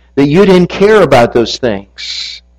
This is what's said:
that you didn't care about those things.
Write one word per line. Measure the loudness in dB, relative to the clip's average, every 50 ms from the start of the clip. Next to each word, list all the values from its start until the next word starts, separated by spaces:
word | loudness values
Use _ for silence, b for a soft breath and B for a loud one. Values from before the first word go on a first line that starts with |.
| b b b
that | -2 0 0
you | 2 2 2
didn't | 4 4 2 2 0
care | -2 -2 0 2 4 2 2
about | 2 2 2 2 2 0
those | -2 -2 -2 -4 -6
things. | -4 -6 -6 -6 -10 _ _ -20 -16 -14 -14 -14 -14 -14 -16 -20 _ _ _